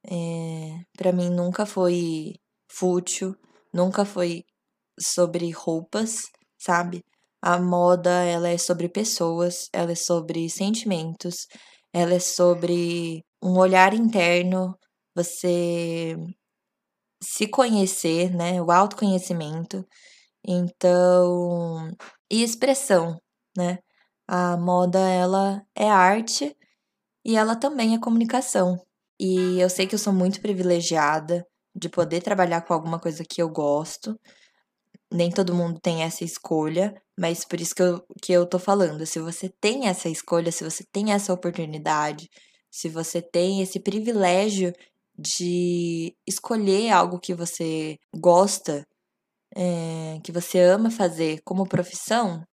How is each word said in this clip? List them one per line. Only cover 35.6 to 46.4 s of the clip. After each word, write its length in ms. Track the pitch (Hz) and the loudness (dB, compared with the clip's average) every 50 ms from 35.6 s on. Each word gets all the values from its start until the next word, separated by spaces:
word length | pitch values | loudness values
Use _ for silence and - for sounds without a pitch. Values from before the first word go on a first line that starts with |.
| 175 170 165 - | 0 -2 -4 -4
tem 240 | - 180 165 165 160 | -4 -4 -2 -2 -2
essa 200 | 165 - - 170 | -4 -4 -6 -8
escolha, 720 | 165 - - - - 170 156 151 156 156 175 190 208 202 - _ _ _ | -8 -10 -12 -6 -2 -2 0 0 0 0 0 0 0 -4 -10 _ _ _
mas 280 | - 175 165 170 170 - | -4 -2 -2 -2 -4 -6
por 140 | _ - 170 | _ -8 -6
isso 140 | 165 - - | -6 -8 0
que 80 | - | 2
eu, 220 | 180 180 175 175 - _ - - | 2 2 2 -2 -8 _ -20 -12
que 120 | - - 180 | -2 2 4
eu 120 | 175 175 | 4 4
tô 140 | 175 185 180 | 2 -2 -2
falando. 460 | 180 - 196 202 185 160 151 151 160 | 0 2 2 2 2 0 0 -6 -8
Se 140 | 160 - 165 | -8 -8 -8
você 300 | 160 165 165 - - 185 _ _ | -8 -8 -10 -10 -12 -12 _ _
tem 260 | - 208 240 277 254 | -2 0 0 0 -2
essa 220 | 202 180 180 - 170 | -2 -2 -2 -4 -6
escolha, 420 | 160 - - - 175 170 165 170 | -6 -6 -4 -2 -2 0 0 -2
se 120 | 165 - 165 | -4 -6 -8
você 200 | 160 - - - _ | -8 -10 -10 -12 _
tem 220 | - 196 208 214 202 | -6 -4 0 2 0
essa 200 | 202 202 202 180 | 0 0 -2 -4
oportunidade, 960 | 180 180 175 170 - 165 151 156 151 151 165 151 151 151 151 151 156 165 _ _ - _ _ _ _ _ _ | -2 -4 -6 -6 -6 -8 -8 -10 -6 -2 0 0 0 0 -2 -4 -8 -16 _ _ -20 _ _ _ _ _ _
se 200 | - - - 165 | -16 -10 -10 -8
você 320 | 160 165 165 - - 170 | -6 -6 -8 -4 -6 -6
tem 400 | 170 - - 175 175 190 196 196 | -8 -2 0 0 2 2 0 -2
esse 180 | 190 185 - 190 | -4 -4 -6 -4
privilégio 920 | - 202 196 214 214 233 233 208 190 175 175 190 202 220 202 190 185 175 175 _ - _ _ _ _ _ _ | -4 -4 -4 -2 -4 -2 0 2 4 4 4 4 2 2 0 0 -2 -2 -4 _ -20 _ _ _ _ _ _
de 960 | - 151 - - - 180 175 175 175 175 175 175 175 175 170 165 165 165 175 _ _ _ | -12 -8 -6 -4 -4 -2 -2 0 0 0 0 0 -2 -2 -2 -4 -4 -6 -8 _ _ _
escolher 640 | - 190 - | -10 -10 -8